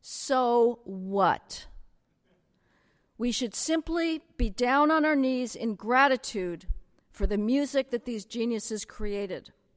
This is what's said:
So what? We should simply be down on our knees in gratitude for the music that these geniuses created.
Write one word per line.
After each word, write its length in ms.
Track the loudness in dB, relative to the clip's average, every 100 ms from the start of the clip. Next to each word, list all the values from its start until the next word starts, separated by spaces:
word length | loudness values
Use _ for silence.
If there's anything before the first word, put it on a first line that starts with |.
So 760 | -12 -10 0 2 4 4 4 2 -10
what? 800 | -10 -4 2 4 2 _ -14 -14 -18 -20 _ _ _ _ _ _ _ _ _ _ _ _ _
We 140 | -4
should 220 | -2 -4
simply 680 | -4 0 0 0 -2 -2 -4 _ _
be 120 | -2
down 400 | 0 2 4 4
on 160 | 4 4
our 100 | 4
knees 400 | 2 0 -4 -4
in 200 | -6 -4
gratitude 880 | 0 4 4 2 -2 -6 -6 -8 -6 -6 -6 _ _
for 160 | -2 0
the 100 | 0
music 540 | 2 0 0 -2 -2
that 140 | -6 -6
these 200 | -10 -8
geniuses 580 | -4 -4 -4 -4 -8
created. 680 | -10 -6 -6 -4 -6 -8 -12 _ _